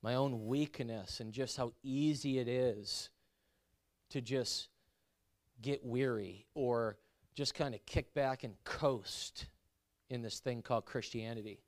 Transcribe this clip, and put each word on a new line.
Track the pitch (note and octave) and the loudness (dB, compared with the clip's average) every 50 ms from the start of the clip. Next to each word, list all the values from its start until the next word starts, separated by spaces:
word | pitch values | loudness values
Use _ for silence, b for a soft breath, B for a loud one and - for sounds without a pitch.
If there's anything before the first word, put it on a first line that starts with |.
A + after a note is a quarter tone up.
| b | b
my | A2+ B2 | 2 4
own | C3 C#3 C#3 B2 A2+ G#2+ | 4 4 4 2 0 0
weakness | A2+ C3 D3 D3+ D3 - - B2+ A2+ A2+ G#2+ F#2+ - - - | 2 2 2 2 2 0 -4 -4 -4 -4 -6 -6 -6 -8 -8
and | A2+ A2 A2 | -8 -6 -2
just | C3 C3 A#2+ - | -2 -2 -2 0
how | - B2 A#2 - - | -2 -2 -2 -4 -6
easy | - C3+ C3 C#3 D3+ D3+ D3 C3+ - C#3 C3 | -4 -2 0 2 4 4 2 2 0 0 2
it | C3 B2 | 2 2
is | A#2 B2 B2+ B2+ B2 G#2 G#2+ G2+ - - - - - _ _ _ _ _ _ _ _ _ _ _ _ _ _ _ _ _ _ _ - | 2 4 4 4 4 2 0 -4 -6 -6 -6 -6 -8 _ _ _ _ _ _ _ _ _ _ _ _ _ _ _ _ _ _ _ -8
to | - C#3 | -6 -6
just | B2 A2 C3+ C3 A#2 - - - - - _ _ _ _ _ _ _ _ _ _ _ _ _ _ _ _ _ A#2+ | -4 0 0 0 0 0 -2 -4 -6 -8 _ _ _ _ _ _ _ _ _ _ _ _ _ _ _ _ _ -6
get | A2+ C#3 C#3+ - - | -2 -2 -2 -2 -2
weary | B2 A#2 B2+ C3+ B2+ A#2 G#2+ G2 F#2 F#2 G2+ - _ - | 0 0 2 2 2 2 0 -2 -4 -8 -12 -16 _ -4
or | D3+ C3 B2 A#2+ A#2 A2+ A2 G2+ - _ _ _ _ _ _ - | 0 2 2 4 4 2 0 -2 -6 _ _ _ _ _ _ -6
just | C#3 C#3+ - - | -4 -2 -2 0
kinda | - D3+ C#3 A2+ G2 - | 0 -2 -2 -4 -6 -4
kick | - - D#3 - - - | 0 2 2 2 2 0
back | C#3+ C#3 C3 C3 - - | 2 2 2 0 -2 -4
and | A2+ F#2+ - - | -8 -8 -8 -6
coast | - - - D#3 C#3 C3 G#2+ F#2+ - - - - - - - - - - _ _ _ _ _ _ _ _ _ _ - | -6 0 4 4 4 4 2 -2 -6 -8 -6 -8 -8 -8 -10 -12 -12 -14 _ _ _ _ _ _ _ _ _ _ -6
in | B2+ A#2+ | -6 -4
this | A#2 G#2+ - - | -4 -4 -6 -4
thing | - C3 A#2+ A#2 | -2 -2 -2 -2
called | - - B2 A2 - | 2 2 2 2 2
Christianity. | - - B2 - - - A#2 A2 A2+ A#2 A2+ G#2 A2 G2 - _ | 2 -2 -2 -2 -2 -4 -4 -4 -4 -4 -6 -6 -8 -10 -12 _